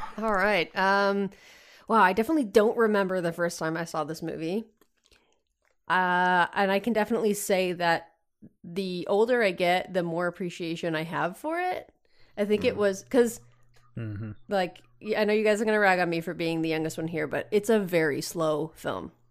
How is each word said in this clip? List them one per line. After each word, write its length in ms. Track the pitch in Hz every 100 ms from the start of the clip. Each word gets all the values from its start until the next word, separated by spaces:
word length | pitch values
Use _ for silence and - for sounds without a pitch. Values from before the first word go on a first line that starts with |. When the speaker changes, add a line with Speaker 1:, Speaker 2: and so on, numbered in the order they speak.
| - -
Speaker 1:
All 160 | 220
right. 420 | 196 202 196 156 -
Um, 540 | 190 202 202 202 196 - - - - - -
wow, 140 | 220
I 120 | 185
definitely 320 | 190 220 320 214
don't 320 | 214 214 240
remember 440 | 226 202 190 185
the 100 | 170
first 280 | 165 170 -
time 180 | 160 165
I 80 | 165
saw 180 | 160
this 200 | 147 160
movie. 420 | 160 - 160 196 226 _ _ _ _ _ _ _ _ _ _ _ -
Uh, 600 | 180 180 180 180 180 170
and 180 | - 196
I 80 | 196
can 140 | 196
definitely 420 | 214 208 220 208 202
say 380 | - 185 185
that 340 | 175 170 165 - _ _ _ - _
the 420 | 180 170 190 180 -
older 360 | 202 226 247
I 80 | 208
get, 420 | 175 175 180 -
the 80 | 185
more 240 | 170 165 175
appreciation 680 | 175 180 - 170 165 175 156
I 80 |
have 340 | 160 156 165 196
for 220 | 302 339
it. 320 | 359 370 - _ _ _ - -
I 80 | 208
think 200 | 208 247
it 60 |
Speaker 2:
Mm-hmm. 80 | 202
Speaker 1:
was, 260 | 208 190 -
'cause, 300 | 262 233 - - _ - - _ -
Speaker 3:
Mm-hmm. 340 | 110 101 110 107 -
Speaker 1:
like, 360 | 202 180 - _ -
y-, 140 | 214 214
I 60 | 208
know 80 |
you 100 | 214
guys 160 | 214 208
are 60 | 226
gonna 140 | 214
rag 180 | 196 185
on 80 | 175
me 140 | 165
for 140 | 165 165
being 260 | 165 165
the 80 | 160
youngest 300 | 160 160 -
one 80 | 160
here, 180 | 165 151
but 220 | 147 -
it's 180 | 208 202
a 100 | 220
very 420 | 185 175 160 139
slow 520 | - 175 160 151 160 -
film. 360 | 151 98 - _ _